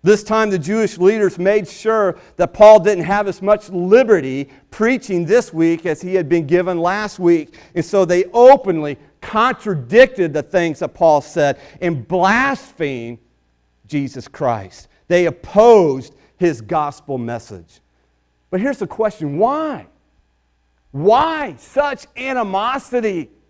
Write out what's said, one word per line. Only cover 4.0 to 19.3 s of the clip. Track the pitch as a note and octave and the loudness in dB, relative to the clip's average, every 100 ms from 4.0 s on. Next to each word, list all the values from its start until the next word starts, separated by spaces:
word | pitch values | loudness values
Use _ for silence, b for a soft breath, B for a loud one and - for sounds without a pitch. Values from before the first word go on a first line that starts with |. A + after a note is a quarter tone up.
| B3 G3 C3+ C3 C#3 b b | 6 2 0 -8 -10 b b
preaching | - A3+ B3+ - F3+ E3 | -4 -2 -2 -4 -6 0
this | A3+ - | 0 0
week | D#3+ E3 E3 E3+ | -2 -2 -2 -4
as | D3+ | -8
he | F3+ F#3+ | -4 -4
had | D#3 | 0
been | E3+ C#3+ | -2 0
given | F3 F#3 F3 | -2 0 -4
last | E3+ G3 G#3+ - | -4 -4 -8 -4
week. | F3+ E3+ D3+ b b F3 | 0 0 -2 b b -10
And | |
so | D#3 G3+ F3+ | -4 0 0
they | F3+ F3+ | 0 0
openly | A#3 B3 C#4 G3+ E3 D3 C#3+ b b | 6 6 6 2 -4 -4 -10 b b
contradicted | - A3 A#3+ - G#3+ F3 A#2+ G#3 B3+ - E3+ | -8 -2 -2 -2 -6 -8 0 4 4 2 -4
the | D3 | -4
things | C#3 F#3 E3+ D3 | -4 -2 -2 -4
that | D#3 | -10
Paul | - E3 D3+ | 0 2 2
said | - E3+ C#3+ C3 B B | 0 -2 -2 -2 B B
and | F3+ D3+ A#2 | -6 -6 -6
blasphemed | F3+ F#3 A3+ C4+ C#4 - _ D3+ C3 A#2 A#2+ _ _ _ _ _ _ G2+ | -2 0 0 -2 -4 -12 _ -8 -8 -12 -14 _ _ _ _ _ _ _
Jesus | D3 C3+ C3 - | -8 -8 -10 -18
Christ. | - C#3 A2+ F#2+ - - _ _ | -6 -4 -4 -8 -20 -20 _ _
They | F3 E3+ | 0 0
opposed | - - G3+ A#3 A3 E3 C3 B2+ b b b | -4 -4 4 6 6 4 -2 -8 b b b
his | F3 C3 | -4 -4
gospel | G#2 D#3+ D3 - - C3 | -6 -4 -4 -8 -10 -8
message. | A#2 A#2 - F#2+ E2 _ _ _ _ _ _ _ _ | -6 -10 -12 -20 -20 _ _ _ _ _ _ _ _
But | F#3 | -4
here's | B3 C4 | -4 -6
the | G#3 | -10
question, | - A3 - D3+ | -4 -6 -4 -10